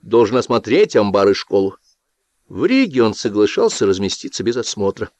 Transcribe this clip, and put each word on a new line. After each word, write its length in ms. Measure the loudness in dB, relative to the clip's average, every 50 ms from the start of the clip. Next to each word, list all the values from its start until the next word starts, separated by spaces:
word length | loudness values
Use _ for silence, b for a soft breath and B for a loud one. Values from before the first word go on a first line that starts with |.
должен 360 | -8 0 2 2 2 2 2 -2
осмотреть 580 | -2 0 -2 -2 -2 0 2 2 2 2 2
амбар 340 | 0 2 2 2 2 4 4
и 40 | 2
школу. 420 | 0 -2 -2 0 0 0 0 -4 -10 _ _ _ _ _ _ _ _ _ _ _ _ _ _
В 180 | -8 -4 -2
Риге 380 | 0 2 2 0 0 2 2 2
он 100 | 2 2
соглашался 720 | -2 -6 -4 2 2 2 2 2 0 0 0 0 0 0
разместиться 580 | 0 0 0 -2 -6 -6 -8 -12 -12 -10 -6 -4
без 140 | -4 -2 -4
осмотра. 540 | -4 -6 -6 -4 -4 -4 -4 -4 -10 -12 _ _